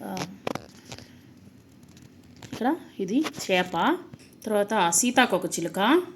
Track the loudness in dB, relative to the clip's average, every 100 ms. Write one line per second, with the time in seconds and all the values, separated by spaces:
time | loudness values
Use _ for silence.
0 | -8 -8 -8 -8 -10 -10 -12 -20 -18 -18
1 | -18 -20 -20 -20 -20 -20 -20 -20 -20 -20
2 | -20 -20 -20 -20 -16 -2 0 0 -6 -8
3 | -2 0 0 -4 0 2 2 2 2 0
4 | -4 -20 -20 -12 -2 0 2 2 2 2
5 | 2 4 4 2 -2 -4 -4 0 4 4
6 | 2